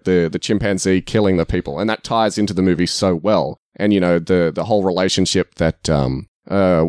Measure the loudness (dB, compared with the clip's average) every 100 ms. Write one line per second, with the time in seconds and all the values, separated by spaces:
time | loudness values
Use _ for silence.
0 | 0 2 0 -4 -2 -2 0 -2 0 0
1 | 0 0 2 0 0 -4 -4 -6 -4 -6
2 | -4 0 0 0 -2 0 0 2 0 0
3 | -2 0 0 0 -2 -8 _ -4 0 2
4 | 2 0 2 2 2 -2 -2 0 0 0
5 | 0 0 0 0 -2 -2 -2 -2 -2 0
6 | 0 -4 -10 _ -4 0 2 2